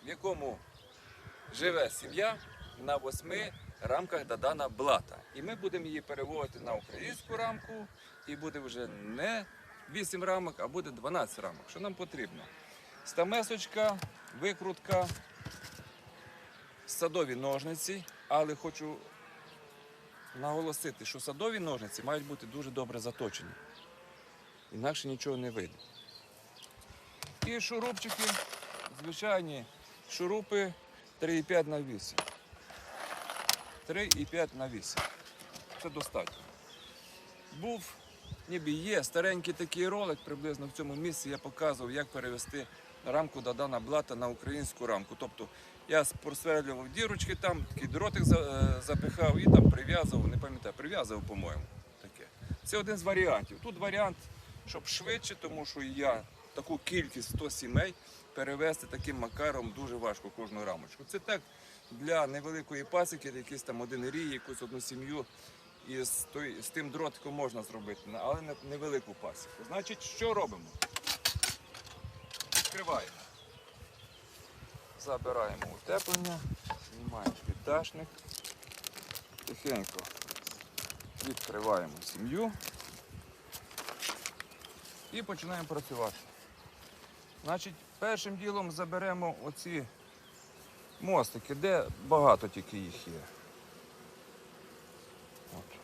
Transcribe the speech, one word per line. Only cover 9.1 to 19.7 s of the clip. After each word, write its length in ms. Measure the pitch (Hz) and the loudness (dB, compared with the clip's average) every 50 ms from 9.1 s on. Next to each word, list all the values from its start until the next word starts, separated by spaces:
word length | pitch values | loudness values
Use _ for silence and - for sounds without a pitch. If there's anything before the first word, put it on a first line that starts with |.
| 110 127 156 208 226 226 202 - - - - - - - - - | -4 -2 0 0 0 -2 -4 -6 -14 -20 -20 -20 -20 -18 -18 -8
вісім 320 | 139 214 202 - - 185 185 | -4 -4 -4 -2 -2 -2 2
рамок, 360 | 190 185 190 185 170 156 - | 2 2 2 2 -2 -4 -4
а 80 | 95 123 | -4 -2
буде 240 | 139 180 170 147 | -2 -4 -4 -4
дванадцять 480 | 131 113 113 139 165 180 127 110 - - | -8 -4 -4 0 2 2 2 0 -2 -6
рамок, 300 | 101 92 85 80 - - | -6 -6 -6 -8 -14 -12
що 100 | - - | -10 -6
нам 140 | 185 208 190 | -6 -6 -4
потрібно. 500 | - 185 - - 143 117 92 87 78 - - - - - - - - - - - - - | -6 -8 -8 -4 -6 -6 -6 -6 -12 -14 -14 -16 -18 -18 -18 -20 -20 -20 -18 -18 -14 -12
Стамесочка, 920 | - - - 170 185 214 233 214 - 233 214 - - - 214 214 214 202 185 - - - - - - - 120 | -6 2 2 2 4 4 2 2 2 0 -4 -4 -4 2 4 4 4 4 2 -4 -8 -10 -14 -18 -16 -10 -2
викрутка, 680 | 147 202 196 - 185 190 180 - - - 196 185 180 175 - - - - - - - - - - - - - - - - - - - - - - - - - - - - - - - - - - - | 0 0 0 0 -2 -4 -4 -4 0 4 4 6 6 4 0 -6 -8 -16 -18 -14 -14 -12 -12 -12 -14 -14 -14 -14 -16 -18 -18 -20 -20 -20 -20 -18 -18 -18 -18 -18 -20 -20 -20 -20 -20 -20 -20 -20 -10
садові 500 | - - - 165 165 156 180 165 135 127 | -8 -2 2 2 4 6 4 4 4 2
ножниці, 680 | 120 131 139 139 135 135 160 165 156 - 175 190 196 175 - - - - - | 0 2 2 2 2 0 -2 -4 -2 -2 -2 -4 -4 -6 -12 -16 -18 -2 4
але 280 | 135 151 156 151 151 | 6 6 6 6 2
хочу 400 | 143 - 165 156 - 151 151 151 - - - - - - - - - - - - - - - | -2 -4 -6 -6 -4 -6 -6 -8 -8 -12 -16 -18 -18 -20 -18 -18 -18 -18 -18 -20 -20 -20 -20